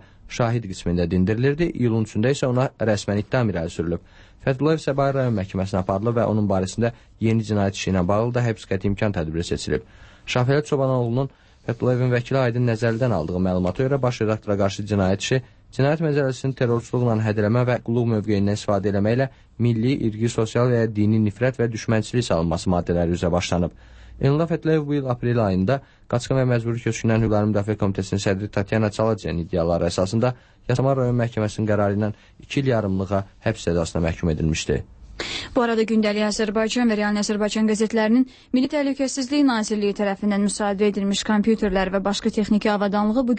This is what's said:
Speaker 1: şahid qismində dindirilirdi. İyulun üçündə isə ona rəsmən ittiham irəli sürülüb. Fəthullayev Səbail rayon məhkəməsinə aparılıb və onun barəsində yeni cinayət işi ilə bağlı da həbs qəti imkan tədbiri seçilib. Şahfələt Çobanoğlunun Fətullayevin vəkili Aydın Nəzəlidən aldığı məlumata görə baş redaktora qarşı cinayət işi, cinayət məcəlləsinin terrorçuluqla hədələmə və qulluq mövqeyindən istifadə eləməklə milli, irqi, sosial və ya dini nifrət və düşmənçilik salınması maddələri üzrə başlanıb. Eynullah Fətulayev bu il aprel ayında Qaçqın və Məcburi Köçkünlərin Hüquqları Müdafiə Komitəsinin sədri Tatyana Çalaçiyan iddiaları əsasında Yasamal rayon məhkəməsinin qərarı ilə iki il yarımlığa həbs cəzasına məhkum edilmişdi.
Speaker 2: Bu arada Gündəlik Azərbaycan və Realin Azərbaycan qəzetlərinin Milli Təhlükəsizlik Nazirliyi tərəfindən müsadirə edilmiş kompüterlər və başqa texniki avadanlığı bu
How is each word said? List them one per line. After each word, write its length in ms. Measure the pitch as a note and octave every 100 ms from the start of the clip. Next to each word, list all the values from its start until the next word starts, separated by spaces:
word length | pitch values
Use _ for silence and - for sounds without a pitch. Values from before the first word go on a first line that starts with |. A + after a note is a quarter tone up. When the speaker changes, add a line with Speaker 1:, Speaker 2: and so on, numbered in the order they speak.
| - - -
Speaker 1:
şahid 400 | - A#2 A#2+ F#2+
qismində 380 | F#2 F2 F2 E2+
dindirilirdi. 640 | F#2 F#2 A2 C#3 D3 E3+ -
İyulun 240 | A#2+ A2+
üçündə 280 | A2 G#2 B2
isə 140 | C#3 C3
ona 180 | B2 C3+ -
rəsmən 460 | A2 G2+ - G#2
ittiham 260 | - C3 A2
irəli 180 | F2 E2+
sürülüb. 280 | - E2+ E2+ - - - -
Fəthullayev 380 | C3+ C3 D3+ D#3+
Səbail 300 | - C3+ C#3
rayon 220 | C3+ B2+ G#2
məhkəməsinə 400 | F#2 F#2 F#2+ F#2+
aparılıb 340 | F2+ F#2+ A#2+ A#2
və 80 | G2+
onun 220 | G#2+ G2+
barəsində 420 | F#2+ F#2 - A#2 - - -
yeni 220 | A2+ A2+ G#2+
cinayət 320 | G#2 G2 -
işi 140 | -
ilə 100 | F#2 F2+
bağlı 260 | G#2 A#2+
da 80 | B2
həbs 220 | A#2+ G#2+ -
qəti 220 | F#2+ G2+
imkan 240 | G2 G#2+
tədbiri 320 | F#2 D#2+ D#2+ E2+
seçilib. 340 | D2+ - D2 - - - - -
Şahfələt 400 | B2+ B2 C#3+ D3
Çobanoğlunun 640 | C#3 C3 B2+ A#2 B2 C#3 - _ _
Fətullayevin 460 | - A#2 A#2+ B2 B2+
vəkili 320 | A#2+ A#2+ C3+
Aydın 240 | B2 A#2+ B2
Nəzəlidən 440 | A2 A#2 A2+ B2+
aldığı 260 | F#2 D#2+ F2+ F#2
məlumata 400 | F#2 F2+ - C3
görə 100 | C#3
baş 200 | B2 -
redaktora 340 | A2 A2 G#2 G2+
qarşı 280 | G2 G#2 G#2
cinayət 360 | G2+ F#2 G2
işi, 120 | - B2+ - - -
cinayət 260 | - C#3 E3
məcəlləsinin 540 | D#3+ C#3+ C3+ B2+ C3+ B2+
terrorçuluqla 600 | A#2+ A#2 - B2 A#2+ A2 A2
hədələmə 340 | G#2+ G#2 B2 B2
və 80 | A#2
qulluq 220 | - A#2+ A#2
mövqeyindən 420 | G#2+ F#2+ G2 G2+ G#2
istifadə 320 | - G2+ G2+
eləməklə 380 | G2 G#2 B2 C3+ - - -
milli, 320 | A#2+ A2+ B2 C#3 A2+
irqi, 220 | G#2+ A#2
sosial 400 | A#2 A2 A#2+ B2+
və 80 | A#2+
ya 80 | A2+
dini 240 | G#2 G#2 A2
nifrət 380 | G#2+ - B2+ B2
və 80 | A#2
düşmənçilik 560 | G#2+ - A2 - B2
salınması 460 | A2+ E2+ E2+ E2 F#2+
maddələri 400 | F2+ E2+ F2 E2+
üzrə 160 | F2 F2+
başlanıb. 420 | F2 - F2 E2+ - - - - -
Eynullah 280 | C3+ D3 E3
Fətulayev 380 | D#3+ D#3+ D#3+ C#3+
bu 80 | D3
il 120 | C3
aprel 320 | A#2+ B2 A#2+
ayında 360 | G#2 F#2 F#2+ C3+ - - -
Qaçqın 300 | B2 - C3
və 60 | B2+
Məcburi 260 | A#2+ A#2 A#2+ A2+
Köçkünlərin 400 | - A2+ A2+ A2
Hüquqları 240 | G#2+ G#2
Müdafiə 260 | G#2 G#2 G#2
Komitəsinin 400 | G2+ F#2+ F#2+ G2+
sədri 260 | G#2 F#2+ G#2
Tatyana 400 | G#2 G2 A2 G#2+
Çalaçiyan 540 | - A2 G#2+ D#2+ E2+
iddiaları 480 | E2 F2 E2 E2+ E2+
əsasında 420 | F#2+ F2+ A2+ B2 B2 - _ -
Yasamal 260 | B2 C3+ C3
rayon 160 | B2 A#2+
məhkəməsinin 460 | A#2 A2 G#2 - G#2+
qərarı 300 | G#2 G2+ G2+
ilə 140 | G#2+ - - -
iki 240 | - C#3+
il 80 | C3
yarımlığa 520 | A2+ G2+ F#2+ F#2 G2 - -
həbs 220 | A2+ G#2+ F2
cəzasına 400 | E2+ D#2+ E2 E2
məhkum 240 | - E2+
edilmişdi. 540 | D#2 D#2 D#2 - C#2 - - - - - - -
Speaker 2:
Bu 60 | C4
arada 220 | A#3 A3
Gündəlik 400 | A3 A3 G#3+ G#3
Azərbaycan 640 | G#3+ G#3 G#3+ G#3+ A3 B3 A#3+
və 80 |
Realin 240 | G#3 G#3 G#3
Azərbaycan 480 | G#3 G#3 G#3 A3 A3
qəzetlərinin 560 | G#3 A3 A3+ G#3+ B3 B3+ - -
Milli 140 | B3+ C4+
Təhlükəsizlik 680 | D4 C#4 C4+ C4 C#4 B3+ D4
Nazirliyi 480 | C#4 A3+ G#3+ G#3+ G3+ G3
tərəfindən 480 | G3+ G3 G#3 G3+
müsadirə 420 | G3+ - G3+ G3 G#3
edilmiş 320 | G3+ G3 G3 -
kompüterlər 640 | G#3+ A3 G#3+ G#3 F#3+ F#3
və 80 | G3
başqa 240 | G3 G3 A3
texniki 380 | A3 G3+ G#3 A3
avadanlığı 520 | G3+ G3+ G#3 G#3+ A#3+
bu 60 | A#3+